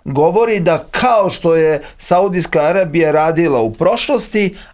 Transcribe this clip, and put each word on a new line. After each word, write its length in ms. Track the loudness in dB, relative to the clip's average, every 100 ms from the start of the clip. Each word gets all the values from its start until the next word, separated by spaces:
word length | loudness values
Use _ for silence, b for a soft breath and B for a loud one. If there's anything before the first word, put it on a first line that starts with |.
govori 560 | -6 0 2 2 0 0
da 260 | 0 -2 -4
kao 380 | -2 2 2 0
što 260 | -2 0 2
je 260 | 2 0 B B
Saudijska 640 | 0 2 2 -2 -2 0
Arabija 520 | 0 0 0 0 2
radila 500 | 2 2 0 0 0
u 120 | -2
prošlosti, 800 | 0 0 0 0 -2 -2 -2 -2 B B